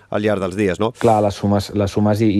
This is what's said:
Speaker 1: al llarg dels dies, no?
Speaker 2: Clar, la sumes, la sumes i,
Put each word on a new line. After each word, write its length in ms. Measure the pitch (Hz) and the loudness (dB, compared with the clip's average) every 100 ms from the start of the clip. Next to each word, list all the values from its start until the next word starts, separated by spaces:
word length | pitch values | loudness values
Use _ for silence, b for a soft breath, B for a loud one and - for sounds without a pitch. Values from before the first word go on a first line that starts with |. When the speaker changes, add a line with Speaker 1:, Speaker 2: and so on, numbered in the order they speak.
| B | B
Speaker 1:
al 140 | 104 | -2
llarg 180 | 107 101 | 0 0
dels 140 | 92 92 | -2 -2
dies, 240 | 101 85 | -2 0
no? 140 | 110 - | -4 0
Speaker 2:
Clar, 220 | 117 107 | 0 2
la 100 | 104 | 0
sumes, 400 | 95 101 101 - 101 | -2 0 0 -2 -2
la 120 | 98 | -2
sumes 340 | 107 104 104 | 0 0 2
i, 100 | 110 101 | 2 2